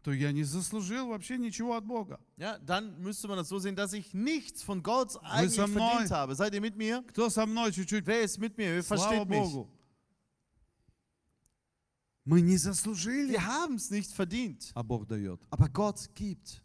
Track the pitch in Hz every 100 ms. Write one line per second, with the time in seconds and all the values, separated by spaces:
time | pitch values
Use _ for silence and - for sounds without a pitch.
0 | - 139 147 143 147 165 180 214 185 240
1 | 254 220 170 247 240 208 240 226 208 240
2 | 185 135 _ - 180 202 143 180 214 156
3 | 185 202 208 196 156 196 190 196 202 208
4 | 175 185 240 320 - - - 190 170 247
5 | 247 - - 196 180 - 202 208 226 233
6 | 208 165 135 135 208 202 220 202 220 240
7 | 240 - 233 214 220 226 226 180 185 208
8 | 160 226 214 - 220 - 202 170 170 208
9 | 196 220 196 208 190 139 107 _ _ _
10 | _ _ _ _ _ _ _ _ _ _
11 | _ _ _ _ _ _ _ _ _ _
12 | _ _ 135 170 170 185 160 190 208 202
13 | 185 269 277 226 180 269 339 240 - 208
14 | 196 - 185 220 240 127 - - 113 120
15 | 101 110 98 90 - - - - 208 196
16 | - - 208 180 - -